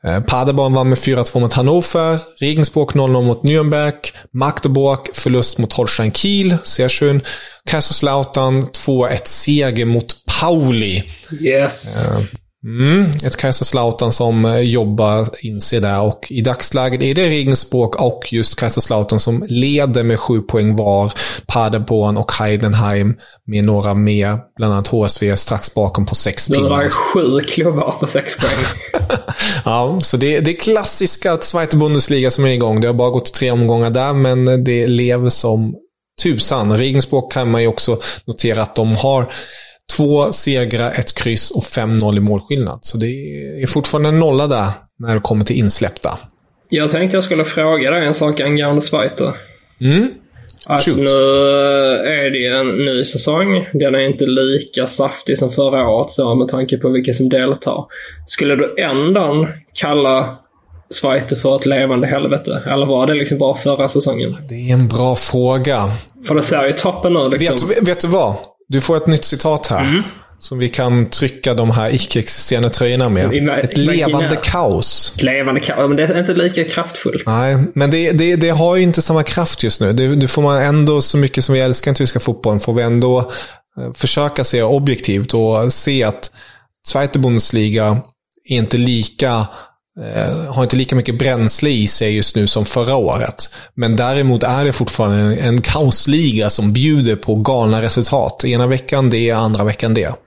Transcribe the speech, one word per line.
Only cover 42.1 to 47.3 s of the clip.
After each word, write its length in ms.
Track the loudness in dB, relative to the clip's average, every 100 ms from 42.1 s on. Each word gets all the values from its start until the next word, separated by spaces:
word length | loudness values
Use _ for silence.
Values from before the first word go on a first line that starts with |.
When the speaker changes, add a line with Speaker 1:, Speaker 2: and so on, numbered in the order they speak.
| 2
Speaker 1:
i 20 |
målskillnad. 600 | 2 0 -2 -4 -4 -4
Så 160 | -6 -4
det 80 | -6 -6 -12 -12 -12 -6
är 60 | -2
fortfarande 420 | -2 -2 -2 2
en 100 | 2
nolla 280 | 4 2 2
där 200 | 0 -2 -6 _ _
när 140 | -2 -2
det 60 |
kommer 240 | 0 0 0
till 100 | 2
insläppta. 600 | 2 0 -2 -4 -8 -8 -16 _ _ _ _
Speaker 2:
Jag 220 | -2 0
tänkte 260 | 0 0 0
jag 60 |
skulle 220 | 0